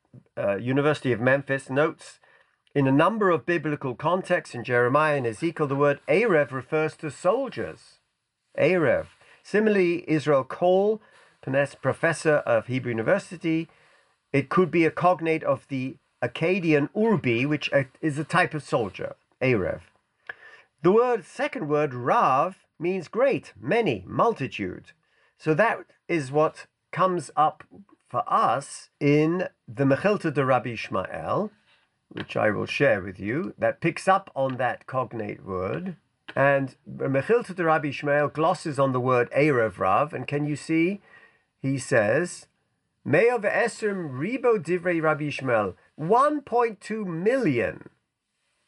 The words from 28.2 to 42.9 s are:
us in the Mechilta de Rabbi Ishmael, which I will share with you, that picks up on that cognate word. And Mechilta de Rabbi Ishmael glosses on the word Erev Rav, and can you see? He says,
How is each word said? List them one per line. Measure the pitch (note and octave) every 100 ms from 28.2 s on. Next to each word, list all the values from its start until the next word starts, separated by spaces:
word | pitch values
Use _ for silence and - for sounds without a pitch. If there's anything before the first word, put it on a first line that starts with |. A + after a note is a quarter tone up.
| -
us | G3+ G3 B2+ - - - -
in | C#3+ D3 D#3 F3+ - _ -
the | A2+
Mechilta | C#3 C3+ G3 G#3 E3
de | C#3+
Rabbi | C3 B2+ B2+
Ishmael, | A2 - G2 F#2 E2+ E2 C3 G#3+ _ _ _ _ _ _
which | - - A#2
I | A2
will | G2+ G2+
share | - C#3 G#2
with | F#2+ F#2+
you, | G2 C#3 G#3 -
that | A2+ -
picks | E3 D3+ -
up | F#3+ - C#3
on | C3+ B2+
that | B2 A2+ -
cognate | C3 A#2 A#2 G#2 -
word. | - F#2 F#2+ C#3 F#3 D#3+ _ _ - -
And | C#3 C#3 C3+ - -
Mechilta | C3+ C3+ C3+ C3+ A#3+ G3+ F3+
de |
Rabbi | E3 D#3 D3
Ishmael | B2+ C#3+ C#3+ D3
glosses | D3 D#3+ F3+ E3 C3+
on | C3+
the | B2+
word | B2+ B2 A#2+
Erev | C3 D3+ B2+ A2 F#2
Rav, | F#2+ G#2 D3+
and | - B2+
can | D3 D3
you | C#3+
see? | - D#3+ E3 G3+ _ - - _ _ _
He | C3+ C3+
says, | - B2+ G#2 C3+ F3+ - - _ _ _ _